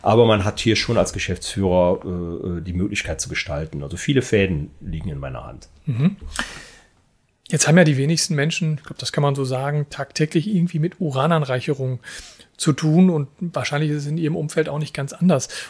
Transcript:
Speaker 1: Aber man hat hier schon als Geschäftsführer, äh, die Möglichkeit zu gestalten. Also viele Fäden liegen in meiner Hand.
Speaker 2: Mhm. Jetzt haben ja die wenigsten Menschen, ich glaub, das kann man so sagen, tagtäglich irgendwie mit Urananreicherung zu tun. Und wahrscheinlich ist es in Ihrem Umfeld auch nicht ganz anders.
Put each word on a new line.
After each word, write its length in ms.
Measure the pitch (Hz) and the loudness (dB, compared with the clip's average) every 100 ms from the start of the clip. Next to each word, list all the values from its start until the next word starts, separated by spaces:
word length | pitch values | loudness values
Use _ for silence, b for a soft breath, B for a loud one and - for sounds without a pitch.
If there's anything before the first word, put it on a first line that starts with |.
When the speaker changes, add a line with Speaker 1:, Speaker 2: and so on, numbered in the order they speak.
Speaker 1:
Aber 240 | 95 110 113 | 4 6 6
man 180 | 107 | 6
hat 160 | 98 - | 2 0
hier 160 | 117 104 | 0 0
schon 220 | - 113 | 2 2
als 160 | 90 | 0
Geschäftsführer, 1400 | 95 - 90 - - 98 90 90 95 - 90 85 85 - 87 | -2 -6 -6 -6 -2 2 4 4 2 -4 -6 -6 -6 -6 -6
äh, 40 | |
die 120 | 85 | -4
Möglichkeit 480 | 87 101 101 - 80 | -2 -2 -4 -6 -6
zu 80 | - | -6
gestalten. 520 | 65 - 73 80 73 | -6 -6 -6 -6 -8
Also 140 | 71 87 | -8 -6
viele 260 | - 135 | 0 0
Fäden 500 | 123 107 95 80 73 - | 2 2 2 0 -4 -10
liegen 260 | - 80 - | -10 -8 -6
in 120 | 69 | -8
meiner 260 | 67 62 - | -8 -10 -12
Hand. 240 | - - - - | -16 -20 -12 -6
Speaker 2:
Mhm. 320 | 117 156 202 - B B B B B B B _ _ _ _ - | 0 0 0 -10 B B B B B B B _ _ _ _ -4
Jetzt 160 | 160 - | 0 4
haben 120 | 165 | 6
ja 80 | 160 | 6
die 100 | 135 | 4
wenigsten 400 | 139 160 - 147 | 2 0 0 0
Menschen, 400 | 147 - 156 151 | 0 0 -2 -4
ich 80 | |
glaub, 140 | - - | -8 -10
das 160 | - | -4
kann 80 | - | 0
man 120 | 143 | 2
so 120 | 139 135 | 2 -2
sagen, 400 | 127 139 147 143 | -2 -2 -2 -4
tagtäglich 640 | - 139 - 151 175 180 | -6 -8 -2 0 2 2
irgendwie 260 | 202 175 160 | 2 2 0
mit 200 | 160 - | -2 -2
Urananreicherung 1000 | 160 131 139 165 135 127 - 143 131 127 B B B B B _ | -2 0 2 2 2 -2 -2 -2 -2 -4 B B B B B _
zu 160 | - | 0
tun. 360 | 139 156 156 185 | 2 4 6 6
Und 200 | 160 139 _ | 4 -4 _
wahrscheinlich 500 | 175 151 123 147 151 | -6 -4 -4 -2 -2
ist 100 | 147 | -2
es 40 | 143 | -4
in 100 | 160 | -2
Ihrem 180 | 156 170 | -2 -2
Umfeld 320 | 151 - 151 | -2 -2 -2
auch 120 | 143 | -2
nicht 140 | 151 | -6
ganz 200 | - 143 | -6 -8
anders. 340 | - 175 147 - B B | 0 4 4 0 B B